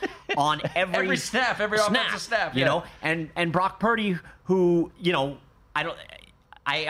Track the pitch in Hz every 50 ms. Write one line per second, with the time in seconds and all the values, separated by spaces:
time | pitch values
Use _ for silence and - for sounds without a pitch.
0 | - - - - - - 392 - 143 151 151 147 - - - 170 185 190 175 208
1 | 190 185 180 160 - - - 240 254 233 190 - 208 208 214 214 208 208 202 262
2 | 254 190 185 185 - - 233 214 185 - 120 131 135 135 147 175 175 - - -
3 | - 156 160 170 160 147 - 175 175 170 147 180 185 190 - - 190 226 233 220
4 | 214 202 180 165 - - - - - - 185 190 180 175 175 170 160 - - -
5 | - 170 180 143 135 143 139 - - - _ _ _ _ - 151 156 165 147 -
6 | - - - - - - _ _ _ - - - - 143 143 156 156